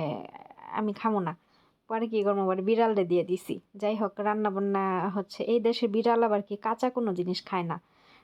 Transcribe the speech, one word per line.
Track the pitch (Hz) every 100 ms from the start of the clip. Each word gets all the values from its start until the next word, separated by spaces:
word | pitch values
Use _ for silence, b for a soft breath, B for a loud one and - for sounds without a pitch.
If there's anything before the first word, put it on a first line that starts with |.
| 156 110 - - - - -
"আমি | - 214
খামু | 202 226 208
না।" | 175 165 b b b b _
পরে | 226 226
কি | 220
করবো, | 202 196 190
পরে | 185
বিড়ালরে | 190 226 226 208 180
দিয়ে | 175
দিছি। | 170 185 - - - 202
যাই | 208 214
হোক, | 208 -
রান্না | 208 214 214
বান্না | 196 202 196 190 185 185
হচ্ছে, | 196 185 -
এই | - 233
দেশে | 226 233 233
বিড়াল | 208 233 233
আবার | 226 208
কি | 202 208
কাঁচা | 220 233 254
কোনো | 254 226
জিনিস | 180 180 180 -
খায় | 190
না, | 170 165 b b b b